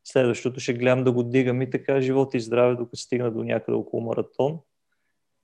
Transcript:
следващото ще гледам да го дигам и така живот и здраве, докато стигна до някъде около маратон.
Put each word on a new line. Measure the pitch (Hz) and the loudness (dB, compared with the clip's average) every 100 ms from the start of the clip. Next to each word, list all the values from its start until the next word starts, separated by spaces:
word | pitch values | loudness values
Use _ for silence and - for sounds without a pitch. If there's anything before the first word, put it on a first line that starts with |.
следващото | - 135 127 113 127 127 | -2 2 2 2 -4 -6
ще | - | -6
гледам | 120 127 127 | 0 2 4
да | 127 | 2
го | 123 | 2
дигам | 120 131 127 123 | 2 2 2 0
и | 131 | -2
така | 127 - 139 | -4 0 0
живот | 131 131 135 | 2 2 0
и | 131 | -2
здраве, | 110 120 123 | -2 2 4
докато | 123 120 - | 2 -4 -10
стигна | - 123 123 | -6 -2 -2
до | 113 | -2
някъде | 117 113 - 117 | -4 -4 -2 -4
около | 110 120 | -2 -6
маратон. | 113 117 104 _ 135 165 - _ _ _ _ _ _ _ | -4 -4 -6 _ -2 -2 -14 _ _ _ _ _ _ _